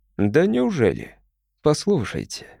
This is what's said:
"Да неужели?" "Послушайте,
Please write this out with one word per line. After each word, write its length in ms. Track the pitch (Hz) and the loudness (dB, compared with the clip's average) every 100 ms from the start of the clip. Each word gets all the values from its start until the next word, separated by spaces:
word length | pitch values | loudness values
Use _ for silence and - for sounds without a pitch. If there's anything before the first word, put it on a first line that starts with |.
| _ - | _ -2
"Да 280 | 101 143 196 | 2 4 2
неужели?" 720 | 226 240 175 104 57 - - _ _ _ _ | 0 -2 2 0 0 -10 -20 _ _ _ _
"Послушайте, 840 | 151 151 - 185 98 76 - - - - | 0 0 0 -2 -2 -8 -10 -14 -18 -6